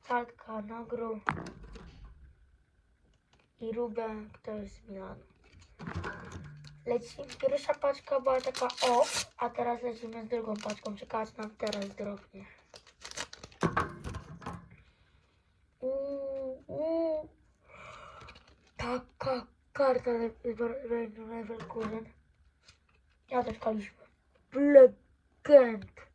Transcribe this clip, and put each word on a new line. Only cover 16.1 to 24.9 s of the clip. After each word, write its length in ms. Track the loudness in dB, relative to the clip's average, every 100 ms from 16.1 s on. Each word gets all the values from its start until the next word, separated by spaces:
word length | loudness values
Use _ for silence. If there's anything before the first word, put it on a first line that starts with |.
| -4 -6 -6 -6 -10 -10
uuu. 640 | -4 0 2 2 0 -4 -18 -20 _ -20 -20 -18 -18 -18 -18 -20 -20 -20 -20 -20 -8
Taka 720 | -4 -4 -6 _ -4 -4 -6 _ _
karta 380 | 2 4 4 2
le-, 200 | -2 -2 -4
le-, 400 | -6 -2 -2 -4
le-, 440 | -4 -4 -4 -10 -12
Leverkusen. 800 | -10 -8 -10 -8 -6 -4 -6 -10 -18 _ _ -20 _ -20 -20 _ _ _ _ _
Ja 140 | -2
też 160 | -2 -2
kaliśmy. 460 | -2 -2 -6 -16 -20 _ _ _ _
Legend. 1500 | 2 10 12 12